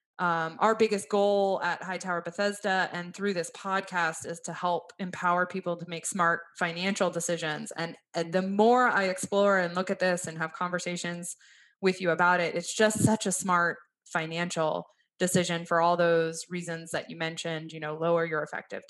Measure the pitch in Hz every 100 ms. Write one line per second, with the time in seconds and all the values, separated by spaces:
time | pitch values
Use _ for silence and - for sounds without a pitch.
0 | _ - 175 165 160 165 214 220 220 202
1 | - 202 202 202 196 190 175 165 180 175
2 | 185 170 170 170 202 202 208 190 175 175
3 | 175 190 202 175 165 - 190 190 190 180
4 | 165 170 - 170 - 160 180 170 - -
5 | 180 - 180 175 180 190 180 165 170 165
6 | - 190 170 165 - - 175 170 190 -
7 | 180 175 - 170 160 151 147 - 165 -
8 | _ 170 170 185 190 196 226 247 247 196
9 | 190 185 - 202 202 190 170 180 185 190
10 | 185 175 165 160 160 - 180 175 180 175
11 | 175 175 175 - - - _ _ 190 185
12 | 180 160 175 180 160 175 - - 214 214
13 | 208 220 196 - 196 175 170 - _ _
14 | - 170 160 165 175 165 156 - - _
15 | _ - 180 185 175 170 170 170 170 175
16 | 170 165 165 165 - 180 175 165 165 151
17 | - 165 165 165 165 160 160 160 151 156
18 | 165 170 165 156 151 - - -